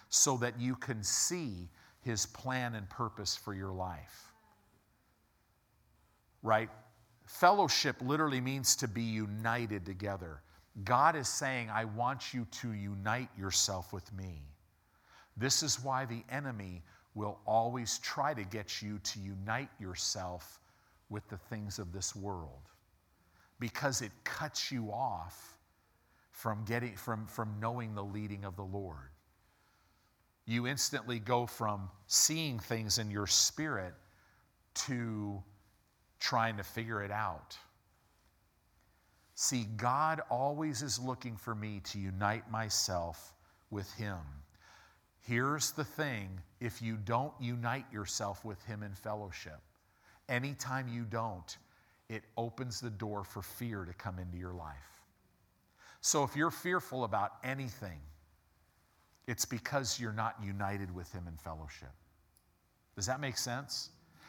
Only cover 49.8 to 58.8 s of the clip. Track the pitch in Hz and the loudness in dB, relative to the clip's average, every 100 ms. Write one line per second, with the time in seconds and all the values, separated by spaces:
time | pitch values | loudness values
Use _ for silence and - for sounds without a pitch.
49.8 | _ _ - - - 123 139 135 127 131 | _ _ -20 -16 -2 0 0 -4 -2 -2
50.8 | 123 117 110 113 113 90 - - - - | -2 -4 -2 0 -2 -4 -10 -16 -18 -20
51.8 | _ _ - 110 - 117 117 131 127 104 | _ _ -8 -8 -6 -4 -4 -4 -6 -4
52.8 | 120 101 107 101 98 101 - - 120 101 | -6 -4 -2 -2 -4 -8 -10 -6 -4 -4
53.8 | 87 90 104 90 90 87 90 90 78 69 | -6 -6 -6 -6 -6 -6 -6 -8 -10 -12
54.8 | - - - _ _ _ _ _ _ _ | -18 -20 -20 _ _ _ _ _ _ _
55.8 | - - - 151 135 143 160 151 180 180 | -20 -2 2 4 4 4 2 2 0 0
56.8 | - 131 110 104 101 - 127 135 127 - | 0 -2 0 2 0 -2 -4 -4 -4 -6
57.8 | 98 76 73 - _ _ _ _ _ _ | -10 -10 -14 -18 _ _ _ _ _ _